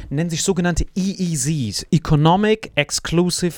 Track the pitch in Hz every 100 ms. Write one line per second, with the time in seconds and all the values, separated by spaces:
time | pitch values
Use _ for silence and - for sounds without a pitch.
0 | - 139 175 160 - 180 180 165 - 202
1 | 190 185 180 160 131 160 110 - - 160
2 | - 151 156 185 214 220 - - 143 -
3 | - 165 180 - 175